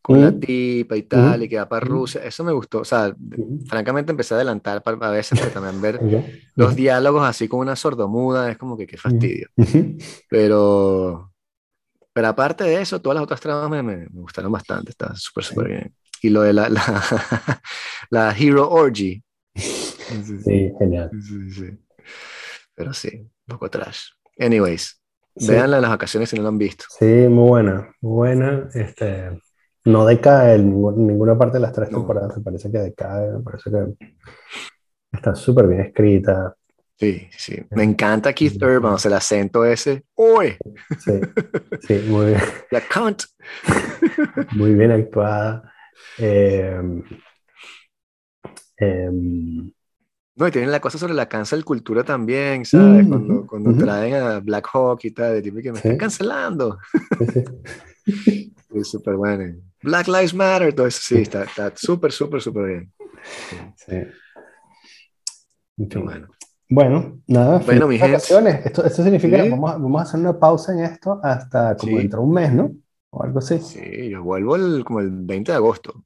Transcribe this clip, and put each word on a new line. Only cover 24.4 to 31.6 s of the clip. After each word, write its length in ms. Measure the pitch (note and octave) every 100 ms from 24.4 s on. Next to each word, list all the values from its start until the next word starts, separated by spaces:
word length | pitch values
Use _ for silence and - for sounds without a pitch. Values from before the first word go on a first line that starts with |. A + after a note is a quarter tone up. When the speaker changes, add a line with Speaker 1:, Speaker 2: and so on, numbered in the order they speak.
| B2 A2+ F#2+ E2+ - - _ _ _ -
Speaker 2:
Sí. 120 | G#2+
Speaker 1:
véanla 260 | A2 C3+ C#3
en 60 |
las 80 | A#2+
vacaciones 400 | G#2+ G2+ A2 A2+
si 60 | A2+
no 60 |
lo 60 | G#2+
han 100 | G#2+
visto. 280 | G2+ - - -
Speaker 2:
Sí, 60 |
muy 440 | A2 A#2 B2 A#2+ A#2+
buena, 460 | A#2+ G#2 F#2+ G2+ _
muy 120 | A2+
buena. 540 | A2+ A#2+ B2+ C3 C#3 C3+
Este, 680 | B2+ G#2 - G#2+ F#2+ F#2 F2 _ _ _ _
no 200 | - A2 A2
decae 500 | A#2+ C#3+ C#3 B2 A2
en 140 | G2+
ningún-, 360 | G2 G2+ G#2+ A2
ninguna 320 | G#2 A2 A2+
parte 200 | A#2+
de 20 | B2+